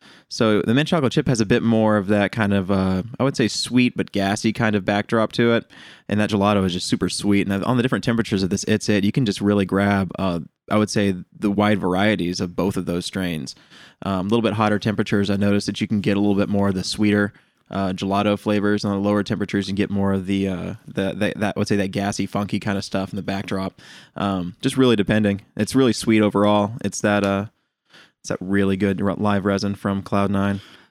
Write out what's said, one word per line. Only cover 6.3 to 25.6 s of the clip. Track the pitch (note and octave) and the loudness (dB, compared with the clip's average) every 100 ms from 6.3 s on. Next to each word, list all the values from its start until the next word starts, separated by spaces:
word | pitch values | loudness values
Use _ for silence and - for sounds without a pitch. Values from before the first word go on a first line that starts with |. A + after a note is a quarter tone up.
gelato | G#2+ G2+ G#2 F#2+ | 2 2 2 2
is | |
just | F2+ - | -2 -2
super | - F2 | -2 -2
sweet. | - G2+ G2+ F#2+ | -2 2 2 2
And | G2 | 0
on | G#2 B2+ | 0 0
the | |
different | B2 G2+ | 0 0
temperatures | - A2+ A2 G2 | 0 -2 0 0
of | F#2 | 0
this | F#2+ - | -2 0
It's | G#2+ - | 0 0
It, | G#2 | 0
you | G2+ | 2
can | C#3+ A2+ | 0 0
just | F#2+ | 0
really | G2+ G2+ F#2+ | 2 2 2
grab, | F#2+ G2+ G2 F#2 - | 2 2 0 -2 -4
uh, | F#2+ E2+ - _ - | -4 -4 -6 _ -2
I | G#2+ | 0
would | G#2+ | 2
say, | A2+ G2 F#2 - - | 2 0 -2 -8 -4
the | G#2+ | -2
wide | G2+ G#2 G#2 | 2 2 2
varieties | F2+ F#2 G#2 G2 F2 F2+ | 0 2 2 2 0 -2
of | F#2 F2 | -4 -2
both | F#2 G2 | -2 -2
of | F2 | -4
those | F2 - | -4 -4
strains. | G2 F2+ D#2+ C2 - - - - _ | -6 -4 -6 -8 -14 -20 -20 -20 _
Um, | G2 F#2+ | -4 -2
a | F#2+ | 0
little | A#2 | 2
bit | A2 | 2
hotter | G#2+ G#2+ G#2 | 2 2 0
temperatures, | A2+ G2+ G#2 G#2 G2 | 0 -2 0 0 0
I | G2 | 0
noticed | G2+ G2+ G2+ | 2 0 -2
that | G#2 | -4
you | G#2+ | -2
can | G#2+ | -2
get | F#2+ G2 | 0 2
a | |
little | G#2 G2 | 2 2
bit | G2+ | 0
more | G2+ G2 | 0 0
of | F#2 | -2
the | |
sweeter, | F2 - G#2+ G#2 G2+ - _ _ - | -4 0 2 2 0 -4 _ _ -10
uh, | G2 F#2+ | -6 -4
gelato | F#2 G2 G2+ G#2 G#2 | -4 -2 0 0 0
flavors. | G#2+ G#2 G#2 G#2 | 0 0 2 0
On | G#2 | -2
the | G2 G2+ | -2 0
lower | G#2 | 0
temperatures, | G2 G2 G2+ G2+ F#2+ | 0 -4 -2 -2 -2
you | |
can | F#2+ | -2
get | G2 | -2
more | G2 G2 | 0 0
of | G2 F#2 | 0 0
the, | G2 G2 | 0 0
uh, | F2+ F2+ - - | -4 -8 -12 -10
the, | - G2 | -6 -4
the, | - G#2 - | -2 -4 -2
that, | G2+ - | -4 -2
I | |
would | G#2 | -2
say, | G2+ | -2
that | F#2+ | -2
gassy, | G2 G2+ G#2 G2 | -4 -4 -4 -4
funky | G2+ G2+ G#2 | -4 -4 -4
kind | G#2+ G2 | -4 -6
of | |
stuff | - G2 F#2+ | -4 -6 -4
in | G#2 | -6
the | |
backdrop. | F2 G2 - G2 F#2+ - - - - - | -6 -8 -6 -6 -6 -10 -20 -20 -16 -6
Um, | G2+ F#2 F2 - | -4 -2 -6 -6
just | C3 C3 | -2 2
really | B2+ A2 | 4 4
depending. | G2 G#2+ G#2 G2+ - | 2 2 2 -2 -6
It's | - | -6